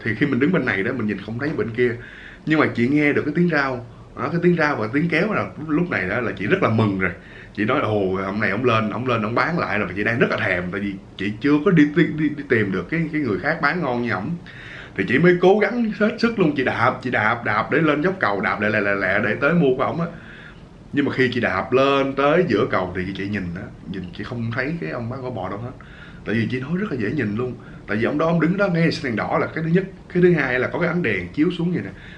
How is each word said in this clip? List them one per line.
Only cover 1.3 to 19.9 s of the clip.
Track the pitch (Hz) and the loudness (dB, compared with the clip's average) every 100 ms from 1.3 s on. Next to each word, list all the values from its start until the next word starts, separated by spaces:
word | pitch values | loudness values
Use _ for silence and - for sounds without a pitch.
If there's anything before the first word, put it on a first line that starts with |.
| 117 | -6
thấy | 143 151 | -4 -2
bên | 107 | -4
kia, | 117 120 113 - - - - - | 0 0 0 -10 -18 -20 -10 0
nhưng | 156 | 2
mà | 117 113 | 2 2
chị | 123 | 2
nghe | 147 147 | 4 4
được | 123 147 | 2 0
cái | 160 | 2
tiếng | 175 | 2
rao. | 151 135 123 117 - - - | 2 0 -4 -8 -18 -16 -8
Đó, | 131 | -4
cái | 165 | 2
tiếng | 175 170 | 4 4
rao | 147 131 | 2 0
và | 107 | 0
tiếng | 139 170 | 0 2
kéo | 160 214 | 2 0
là | 151 101 - | 0 -4 -6
lúc, | 156 | -2
lúc | 151 175 | 0 0
này | 104 92 | -2 -2
đó | 113 | -2
là | 110 | -2
chị | 92 101 | -4 0
rất | 98 | 2
là | 120 | 4
mừng | 110 107 95 | 4 4 2
rồi. | 92 - - - - - | 0 -2 -12 -18 -12 -2
Chị | 107 | 0
nói: | 139 | 2
"Ồ, | 110 107 95 95 98 | 2 2 2 0 -2
ông | 104 | -2
này | 104 | -2
ông | 101 127 | 0 2
lên, | 110 107 | 2 0
ông | 98 127 | -2 -2
lên, | 117 | 0
ông | 107 123 | 0 0
bán | 139 165 | 0 0
lại | 95 101 | -2 -2
rồi." | 90 | -2
Và | 95 | -2
chị | |
đang | 107 117 | -2 2
rất | 202 | 2
là | - | 2
thèm, | 104 90 87 | 0 0 -2
tại | 101 | -4
vì | 101 95 - - | -4 -6 -12 -6
chị | 101 107 | -6 -2
chưa | 143 147 175 | 2 4 6
có | |
đi, | 170 147 175 | 6 6 4
đi, | 160 151 | 2 2
đi, | 151 | -2
đi | - - | -4 0
tìm | 117 98 | 2 2
được | 90 - | -2 -2
cái, | 160 160 | -2 -2
cái | 156 | -2
người | 131 92 | -2 -2
khác | 143 165 | -2 0
bán | 143 175 | 0 0
ngon | 143 120 | 0 0
như | 120 | 0
ổng. | 95 120 170 - - - - - - | -2 -2 -6 -8 -18 -16 -16 -8 -4
Thì | 101 | 2
chị | 127 | 4
mới | 175 175 | 6 6
cố | 185 208 | 6 6
gắng | 202 240 220 - | 4 0 -2 0
hết | 214 - | -2 0
sức | 233 220 | -2 2
luôn, | 160 127 | 0 2
chị | |
đạp, | 120 101 120 - | -2 2 0 0
chị | 123 | -2
đạp, | 120 107 113 113 | 0 2 0 0
đạp | 107 - | 0 2
để | 135 | 2
lên | 160 143 | 2 2
dốc | 175 190 | 0 0
cầu, | 104 98 | 0 0
đạp | 95 98 | 0 0
lẹ, | 107 | 2
lẹ, | 110 | 2
lẹ, | 101 101 | 2 0
lẹ | 92 101 | 0 0
để | 104 107 | 0 0
tới | 143 | 2
mua | 175 139 127 | 4 4 2
của | |
ổng | 113 | 0